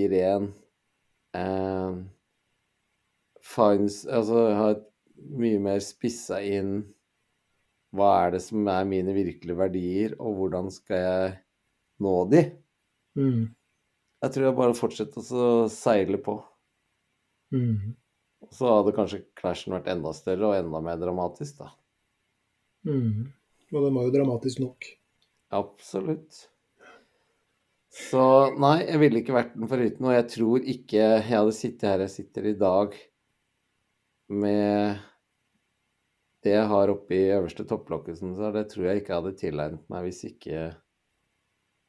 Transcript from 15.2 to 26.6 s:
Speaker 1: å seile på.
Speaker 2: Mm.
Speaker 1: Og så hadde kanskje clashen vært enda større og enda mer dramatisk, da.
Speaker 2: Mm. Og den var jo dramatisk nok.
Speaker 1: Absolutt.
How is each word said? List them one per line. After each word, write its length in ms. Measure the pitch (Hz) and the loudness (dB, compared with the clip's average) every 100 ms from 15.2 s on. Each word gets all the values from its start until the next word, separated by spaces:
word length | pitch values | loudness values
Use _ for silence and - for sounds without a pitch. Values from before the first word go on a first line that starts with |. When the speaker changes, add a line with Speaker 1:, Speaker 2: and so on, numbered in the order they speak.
| 113 | -8
Speaker 1:
å 160 | 123 120 117 110 | 0 2 4 2
seile 500 | - 123 107 92 101 | 0 2 2 2 -2
på. 200 | - 107 - _ _ _ _ _ _ _ _ _ - | -4 -8 -10 _ _ _ _ _ _ _ _ _ -8
Speaker 2:
Mm. 400 | 131 120 107 104 127 _ _ _ _ | -4 -2 -2 -6 -12 _ _ _ _
Speaker 1:
Og 140 | - - | -16 -4
så 140 | 127 | 2
hadde 240 | 107 190 156 | 4 4 2
kanskje 240 | 95 98 - | -2 -4 -12
clashen 400 | - 90 87 98 | -8 -6 -6 -6
vært 160 | 92 98 | -6 -4
enda 180 | 90 76 | -4 -6
større 360 | 76 - 92 107 | -6 -4 0 2
og 80 | 98 | 0
enda 240 | 82 80 | -2 -6
mer 160 | 82 85 | -6 -6
dramatisk, 600 | 90 90 87 - 143 - | -4 -4 -4 -6 -14 -14
da. 80 | - _ _ _ _ _ _ _ _ _ _ _ | -20 _ _ _ _ _ _ _ _ _ _ _
Speaker 2:
Mm. 440 | 156 139 117 107 135 - _ _ - | -4 -2 0 -2 -6 -12 _ _ -8
Og 120 | 151 | -2
den 100 | 139 | 0
var 140 | 131 123 | 0 2
jo 60 | 139 | 2
dramatisk 420 | 135 117 131 127 | 2 0 -4 -4
nok. 280 | 127 - - - _ _ _ _ - | -6 -8 -20 -20 _ _ _ _ -6
Speaker 1:
Absolutt. 960 | 101 101 - - 95 156 156 - - - _ | -6 -6 -10 -10 -6 -4 -6 -8 -20 -20 _